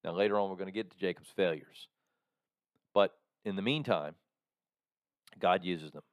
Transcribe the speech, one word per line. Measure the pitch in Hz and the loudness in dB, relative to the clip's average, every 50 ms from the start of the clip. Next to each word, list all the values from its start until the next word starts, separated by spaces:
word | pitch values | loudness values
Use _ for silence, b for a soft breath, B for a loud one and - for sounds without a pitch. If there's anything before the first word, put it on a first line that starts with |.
| - | -8
Now, | 82 85 | -6 -2
later | 92 101 104 101 104 | 0 0 2 2 0
on, | 101 95 | 0 -2
we're | 95 | -4
gonna | 90 95 95 | -8 -8 -8
get | 95 107 110 90 | -6 -8 -8 -8
to | - | -8
Jacob's | _ 98 92 85 - - - | _ -4 -4 -4 -6 -12 -12
failures. | - - 95 87 80 78 - - - - - _ _ _ _ _ _ _ _ _ _ _ _ _ _ _ _ _ _ _ _ _ _ | -2 0 0 0 0 -4 -8 -18 -20 -20 -20 _ _ _ _ _ _ _ _ _ _ _ _ _ _ _ _ _ _ _ _ _ _
But | 101 101 92 - _ _ _ _ _ _ | 4 4 4 2 _ _ _ _ _ _
in | 107 98 | -4 -4
the | 95 | -2
meantime, | 98 117 143 156 143 123 104 82 73 73 78 _ _ _ _ _ _ _ _ _ _ _ _ _ _ _ _ _ _ _ _ _ _ - - | 0 0 -2 -2 0 0 0 0 0 -6 -12 _ _ _ _ _ _ _ _ _ _ _ _ _ _ _ _ _ _ _ _ _ _ -20 -10
God | - 90 87 90 95 90 | 0 2 2 2 2 0
uses | 90 90 82 78 76 | -2 -4 -4 -6 -14
them. | - 76 _ _ | -16 -18 _ _